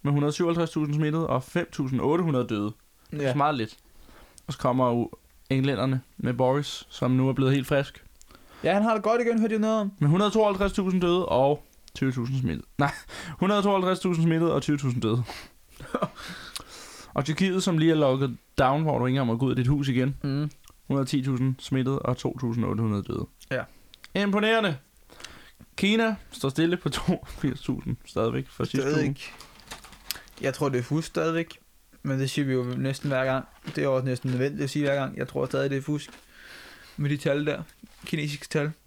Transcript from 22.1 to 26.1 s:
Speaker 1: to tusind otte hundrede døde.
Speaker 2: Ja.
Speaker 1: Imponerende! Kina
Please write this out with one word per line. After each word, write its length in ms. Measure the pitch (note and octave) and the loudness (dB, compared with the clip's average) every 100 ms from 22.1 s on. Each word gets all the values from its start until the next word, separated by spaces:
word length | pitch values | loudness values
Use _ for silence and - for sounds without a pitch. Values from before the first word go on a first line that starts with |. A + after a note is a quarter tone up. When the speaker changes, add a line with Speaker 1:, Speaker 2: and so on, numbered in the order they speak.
| B2 | -2
Speaker 1:
to 220 | B2+ B2+ | -4 -4
tusind 260 | B2 A#2 | -2 0
otte 180 | G2 G2+ | 0 0
hundrede 200 | A2+ G2+ | 0 0
døde. 240 | - - - _ - | -2 -6 -6 _ -6
Speaker 2:
Ja. 120 | B2+ - - - - - F#3+ | -6 -6 -16 -20 -20 -6 -2
Speaker 1:
Imponerende! 540 | G3+ G3+ G#3+ A3+ G#3 C3+ _ _ - - - - - - - - | 0 2 4 4 2 -2 _ _ -20 -20 -20 -20 -20 -20 -18 0
Kina 400 | G3 A3 A3+ | 2 4 2